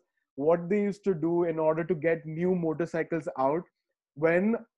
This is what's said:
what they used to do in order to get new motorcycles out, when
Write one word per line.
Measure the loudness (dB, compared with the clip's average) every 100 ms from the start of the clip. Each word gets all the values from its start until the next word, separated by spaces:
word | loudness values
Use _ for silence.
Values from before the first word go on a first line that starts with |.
| _ _ _ -2
what | 2 2 2
they | 0
used | 0 -2
to | -2
do | 0 0 0
in | 0 0
order | 0 0
to | -2
get | -2 0 -2
new | -4 -4 0
motorcycles | 0 0 -2 -2 -2 -2 -4 -6 -2
out, | 0 0 -4 _ _ _ _
when | -2 2 4 2 0 -4